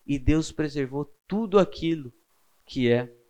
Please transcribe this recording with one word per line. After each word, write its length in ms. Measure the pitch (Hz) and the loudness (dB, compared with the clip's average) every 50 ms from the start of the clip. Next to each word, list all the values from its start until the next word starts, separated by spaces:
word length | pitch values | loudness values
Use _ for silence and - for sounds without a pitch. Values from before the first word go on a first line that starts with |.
| _ | _
e 120 | 147 143 139 | -4 -4 0
Deus 340 | 131 147 151 160 156 - | 2 2 2 2 0 -2
preservou 580 | - - 156 151 135 147 135 123 135 143 147 - - _ _ | -4 -4 -4 -4 -4 -4 -6 -4 -4 -6 -8 -8 -12 _ _
tudo 320 | - 190 208 226 196 180 202 | -6 -4 -4 -2 2 4 4
aquilo 540 | 175 - - - 160 165 165 160 139 120 - _ _ _ _ _ _ _ _ _ _ | 4 4 0 -4 -4 -2 -2 -4 -6 -10 -16 _ _ _ _ _ _ _ _ _ _
que 260 | - - 139 123 117 | -8 -2 0 2 4
é 220 | 120 120 123 120 - _ _ | 4 2 0 -4 -12 _ _